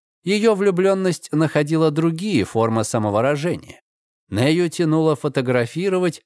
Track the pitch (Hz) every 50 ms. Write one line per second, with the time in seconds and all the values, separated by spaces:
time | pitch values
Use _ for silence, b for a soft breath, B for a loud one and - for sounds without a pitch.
0 | _ _ _ _ - 175 202 214 214 233 214 185 202 202 180 170 190 196 196 190
1 | 190 185 160 - - - - 151 160 147 - 151 151 147 160 156 160 156 147 156
2 | 160 165 165 160 196 220 190 120 90 - - 113 113 113 113 113 104 - - 117
3 | 107 104 101 107 120 139 147 143 147 175 139 87 - - - - _ _ _ _
4 | _ _ _ _ _ - 95 101 127 147 156 175 175 165 - - 175 156 156 160
5 | 160 156 147 - - 147 131 147 127 123 127 123 117 - - 160 185 202 185 185
6 | 180 175 - - _